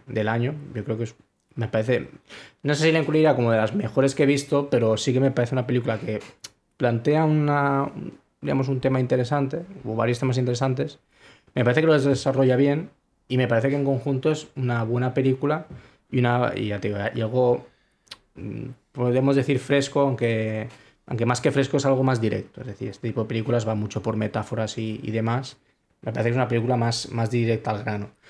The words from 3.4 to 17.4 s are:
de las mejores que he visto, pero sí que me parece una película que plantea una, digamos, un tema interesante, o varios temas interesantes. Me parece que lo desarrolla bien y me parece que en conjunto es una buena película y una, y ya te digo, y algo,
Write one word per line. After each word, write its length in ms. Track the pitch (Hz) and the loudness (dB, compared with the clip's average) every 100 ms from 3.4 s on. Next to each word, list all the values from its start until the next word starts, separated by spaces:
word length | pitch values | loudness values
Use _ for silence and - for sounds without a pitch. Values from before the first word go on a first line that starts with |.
| 117 | 4
de 60 | 113 | 4
las 180 | 110 196 | 2 0
mejores 400 | 117 - 135 139 | -2 2 2 4
que 80 | |
he 20 | 139 | 2
visto, 460 | 139 139 143 143 | 2 0 -2 2
pero 260 | 123 113 107 | 2 2 2
sí 160 | - | 2
que 60 | 127 | 2
me 100 | 135 | 2
parece 240 | 135 117 | 2 0
una 140 | 131 120 | -2 0
película 320 | 123 120 110 | 0 0 -4
que 200 | 113 107 - - - _ _ - | -4 -6 -8 -16 -20 _ _ -2
plantea 480 | 123 117 147 151 156 | 0 0 2 2 2
una, 680 | 151 147 143 143 139 139 - - - _ _ | 2 2 2 2 0 -2 -6 -14 -16 _ _
digamos, 280 | 143 139 135 | -4 -2 0
un 120 | 135 | 0
tema 180 | 131 131 | 0 0
interesante, 640 | 127 131 117 147 139 156 180 196 113 | 2 0 0 0 -2 -4 -10 -12 -6
o 100 | 110 | -2
varios 220 | 117 120 | 0 0
temas 220 | 135 127 | 0 0
interesantes. 580 | 123 120 135 127 143 - _ _ - - _ | -2 0 -2 -2 -6 -10 _ _ -20 -20 _
Me 100 | - | 0
parece 180 | 120 127 | 2 4
que 60 | 160 | 4
lo 120 | 151 | 4
desarrolla 560 | 139 131 135 131 135 127 | 4 2 0 2 4 4
bien 340 | 143 147 185 _ _ _ - | 4 2 -4 _ _ _ -4
y 100 | 127 | 0
me 100 | 123 | 2
parece 220 | 113 135 | 2 2
que 60 | 143 | 0
en 100 | 139 | 0
conjunto 460 | 135 143 135 156 | 0 -2 -2 0
es 160 | 151 - - | -2 -6 -6
una 280 | 127 120 | -2 -2
buena 320 | 113 123 127 127 | -2 -2 -2 0
película 500 | 131 131 143 156 175 - - _ _ | 0 2 0 -2 -6 -18 -20 _ _
y 80 | 127 | 0
una, 340 | 120 123 123 98 | 2 2 0 0
y 120 | 107 | -4
ya 120 | 101 | -2
te 100 | 104 | -4
digo, 100 | 101 104 | -4 -4
y 80 | - | -4
algo, 440 | 110 127 | -2 2